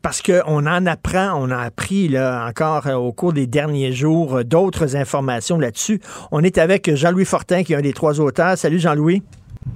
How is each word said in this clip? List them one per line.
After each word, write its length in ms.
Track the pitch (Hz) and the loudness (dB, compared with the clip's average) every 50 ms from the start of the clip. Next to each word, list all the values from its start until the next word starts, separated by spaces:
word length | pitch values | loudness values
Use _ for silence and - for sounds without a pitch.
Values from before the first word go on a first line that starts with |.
parce 220 | - 160 135 - | -6 -6 -6 -4
qu'on 420 | - - 175 175 - 156 156 147 143 | 0 2 2 2 2 2 0 0 0
en 220 | 151 175 180 185 | 0 0 0 0
apprend, 460 | 175 156 - - 170 165 185 190 202 180 | 0 -2 -2 -4 -2 0 0 0 0 -2
on 160 | 147 131 127 | -2 -2 -2
a 80 | 127 123 | -2 -4
appris 480 | 120 117 - - - - 190 196 190 | -4 -6 -8 -8 -6 -4 0 0 0
là, 400 | 156 131 131 131 127 127 120 117 | 2 2 2 0 0 -2 -2 -6
encore, 400 | 120 110 - 160 156 156 147 127 | -6 -4 -2 -2 0 0 -2 -2
euh, 80 | 143 135 | -2 -2
au 180 | 127 123 123 | -2 -2 -4
cours 200 | 113 - 175 180 | -4 -2 -2 0
des 160 | 165 143 131 120 | 0 0 -2 0
derniers 440 | 113 147 147 151 147 139 135 131 | 0 -2 0 0 -2 -2 -2 -2
jours, 440 | 127 123 143 156 160 165 165 135 131 | -2 0 2 2 2 2 2 0 0
euh, 80 | 127 120 | -2 0
d'autres 500 | 120 160 165 196 190 175 - 165 135 131 | 2 2 2 2 2 0 -2 -2 0 0
informations 640 | 143 135 - - 143 135 131 123 117 - - 175 165 | -2 -2 -2 -2 -2 -2 -2 -2 -4 -2 -2 0 0
là-dessus. 300 | 143 120 104 - - - 214 185 - - - - - - | 0 -2 -2 -6 -2 -2 -2 -2 -4 -10 -16 -18 -10 -4
On 140 | - 147 160 | 0 2 2
est 140 | 185 180 196 | 4 4 4
avec 360 | 160 170 196 196 - 175 151 | 4 4 2 2 2 0 2
Jean-Louis 300 | 135 147 170 180 185 190 | 2 2 2 2 2 0
Fortin, 400 | - - 156 - - 180 180 180 | 0 0 -2 0 0 0 0 2
qui 80 | 160 | 0
est 40 | 160 | 0
un 40 | 143 | 0
des 140 | 143 139 131 | 0 -2 -2
trois 260 | - 160 151 147 147 | 0 0 0 2 2
auteurs. 380 | 151 139 123 - 170 185 185 - | 0 0 2 2 2 2 2 0
Salut 200 | - 156 156 180 | 0 0 0 2
Jean-Louis. 440 | 160 170 147 147 151 165 180 196 - - - - - - - - - - - | 2 2 2 2 2 2 2 0 -2 -6 -16 -20 -20 -20 -20 -14 -12 -12 -12